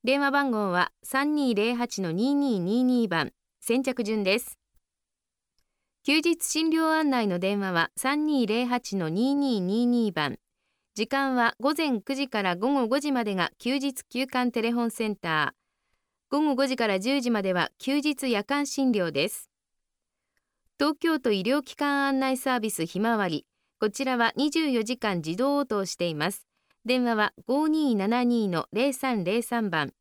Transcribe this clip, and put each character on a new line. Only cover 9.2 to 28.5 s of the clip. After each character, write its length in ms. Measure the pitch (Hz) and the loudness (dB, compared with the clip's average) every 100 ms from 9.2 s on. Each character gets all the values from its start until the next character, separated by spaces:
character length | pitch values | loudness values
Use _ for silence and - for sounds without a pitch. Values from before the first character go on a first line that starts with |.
| 254 | 0
二 260 | 285 277 220 | 2 0 0
二 260 | 180 214 240 | 0 2 2
二 240 | 240 220 | 2 2
番。 280 | 170 147 - _ _ _ _ _ | 0 -2 -4 _ _ _ _ _
時 120 | - 220 | -6 -4
間 280 | 277 269 | -2 0
は 200 | 254 233 - | 2 0 0
午 140 | 254 311 | -2 0
前 240 | 311 240 | 0 -2
九 140 | - | -4
時 140 | 269 269 | -4 -4
か 140 | 220 | -2
ら 140 | 190 175 | -2 0
午 140 | 226 | 0
後 180 | 285 226 | 0 2
五 100 | 269 | 0
時 140 | 294 | 0
ま 120 | 262 | -2
で 100 | 214 | -2
が 160 | 190 170 _ | 0 -2 _
休 180 | 233 269 | -2 0
日 260 | 277 262 | -2 -6
休 220 | - 240 262 | -8 -6 -4
館 240 | 254 247 | -2 -2
テ 120 | 233 | 0
レ 100 | 226 | -2
ホ 120 | 240 | 0
ン 60 | 233 | -2
セ 180 | - 220 | -2 -4
ン 80 | 202 | -4
タ 380 | 170 156 143 | -2 0 0
ー。 760 | - _ _ _ _ _ _ _ | -4 _ _ _ _ _ _ _
午 100 | 285 | 0
後 140 | 302 | 2
五 120 | 262 277 | 2 0
時 100 | 254 | 0
か 100 | 226 | 0
ら 120 | 190 | 0
十 220 | 208 277 | 0 0
時 100 | 247 | 0
ま 120 | 226 | 0
で 100 | 190 | 0
は 180 | 180 165 _ | 0 0 _
休 220 | - 285 | -2 0
日 300 | 285 277 269 | 0 -2 -2
夜 120 | 214 | -2
間 240 | 208 285 285 | 0 -2 -2
診 260 | - 262 | 0 2
療 180 | 208 175 | 2 0
で 180 | 143 175 | 0 -2
す。 220 | - - _ _ _ _ _ _ _ _ _ _ _ _ _ | -4 -16 _ _ _ _ _ _ _ _ _ _ _ _ _
東 180 | 285 294 | 0 0
京 220 | 330 311 | 0 0
都 100 | 254 | 0
医 120 | 202 | 0
療 200 | 185 285 | 2 0
機 120 | 294 | -2
関 320 | - 285 285 277 | -4 -2 0 0
案 120 | 269 | 0
内 180 | 262 262 | 0 0
サ 180 | 262 247 | 0 0
ー 40 | |
ビ 100 | 220 | -2
ス 160 | - 165 | -4 -4
ひ 140 | 180 | 0
ま 180 | 220 226 | 0 2
わ 100 | 190 | 0
り。 160 | 151 - _ _ _ | -2 -8 _ _ _
こ 120 | 214 | -4
ち 160 | 202 269 | -2 -2
ら 100 | 247 | 2
は 160 | 233 | 0
二 160 | - 294 | 2 0
十 200 | 320 311 | 2 0
四 120 | 247 | 0
時 140 | 214 247 | 0 -2
間 220 | 220 180 | -2 -2
自 180 | 156 180 | -4 -2
動 220 | 262 285 | 0 0
応 80 | 277 | 0
答 180 | 208 | -2
し 120 | 190 - | -4 -4
て 100 | 175 | -4
い 80 | |
ま 160 | 156 160 | 0 -2
す。 160 | - _ _ _ _ 226 | -2 _ _ _ _ -2
電 180 | 254 | 0
話 100 | 247 | 2
は 200 | 226 208 - - | 2 0 -2 -2
五 220 | 269 311 | 0 2
二 260 | 311 294 | 2 2
七 300 | 214 196 240 | 2 2 2
二 240 | 247 240 | 2 2
の 180 | 208 | 2